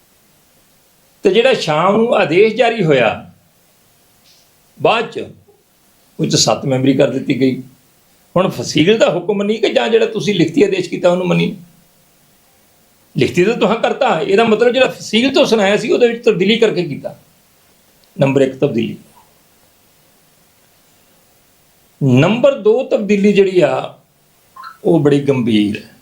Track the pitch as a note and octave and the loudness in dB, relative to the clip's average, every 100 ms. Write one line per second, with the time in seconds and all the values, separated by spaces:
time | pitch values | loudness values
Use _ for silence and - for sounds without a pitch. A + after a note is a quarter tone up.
0 | _ _ _ _ _ _ _ _ _ _ | _ _ _ _ _ _ _ _ _ _
1 | _ _ G3 G#3 C4 A#3 D#3+ D3+ F#3 A3 | _ _ 0 2 2 0 -2 0 0 0
2 | A#3 A3+ D#3+ F3 A3 G#3+ A#3 A#3 D#3 C3+ | 0 0 0 2 2 2 -2 0 0 2
3 | G#2+ F#2+ - _ _ _ _ _ _ _ | 0 -2 -14 _ _ _ _ _ _ _
4 | _ _ _ _ _ _ _ _ D3 A3+ | _ _ _ _ _ _ _ _ -2 -2
5 | A3+ A#2+ G2 - _ _ _ _ _ _ | -4 -10 -14 -18 _ _ _ _ _ _
6 | _ - D#3+ D3 A#2+ G#2+ C3+ C3 C#3 C3+ | _ -8 -2 0 0 -2 -2 0 0 2
7 | C3 C3 - B2 C3 B2 - _ _ _ | 0 -2 -4 0 0 -2 -12 _ _ _
8 | _ _ _ F3 F3+ B2+ - D3+ E3+ A3 | _ _ _ -2 -2 -4 -4 0 2 4
9 | C4 F3 F3 G3+ G3+ A3+ E4+ A#3+ A#3 A3 | 2 0 -4 -4 -4 -2 0 0 2 0
10 | A3 G3+ G3 F3+ D3 - G3 F#3 F3 - | 0 -4 -4 0 0 2 0 0 -6 -2
11 | F3 F3+ F3 E3+ - - - _ _ _ | 0 0 0 -2 -2 -6 -18 _ _ _
12 | _ _ _ _ _ _ _ _ _ _ | _ _ _ _ _ _ _ _ _ _
13 | _ D3+ A#2+ E3+ G3+ A#3 G3+ A3+ A#3+ - | _ -4 -2 0 0 0 -2 0 -2 -2
14 | B3 E3 D3 G3 A#3 A3 A#3+ B3+ C4 - | -2 -2 0 0 2 2 2 2 -2 -4
15 | - A3 C4+ D4 B3+ A3 G3 G#3+ B3+ - | -4 -2 0 0 2 2 0 0 0 0
16 | A#3 A#3 A#3 F3 G3 A3+ A3 E3 E3 B2 | 0 2 -2 0 0 2 0 0 -6 -8
17 | - - _ _ _ _ _ _ _ _ | -12 -18 _ _ _ _ _ _ _ _
18 | _ - C3+ C3+ C3+ - C#3+ - - - | _ -2 0 2 0 -2 -4 -2 -6 -10
19 | - _ _ _ _ _ _ _ _ _ | -20 _ _ _ _ _ _ _ _ _
20 | _ _ _ _ _ _ _ _ _ _ | _ _ _ _ _ _ _ _ _ _
21 | _ _ _ _ _ _ _ _ _ _ | _ _ _ _ _ _ _ _ _ _
22 | C3+ B2 F3 A#3+ C#4 A#3 G3+ B3 - A3 | 2 4 4 2 2 2 0 0 0 -4
23 | G3 G3 G3+ F#3+ F#3+ F3+ C#3 C3 - - | 0 2 2 4 2 2 0 0 -8 -16
24 | _ _ _ _ _ - - - - E3 | _ _ _ _ _ -20 -20 -6 0 2
25 | C#3+ C#3+ C#3 B2+ A#2 G#2+ G#2 - - _ | 2 2 0 -2 0 0 0 -4 -12 _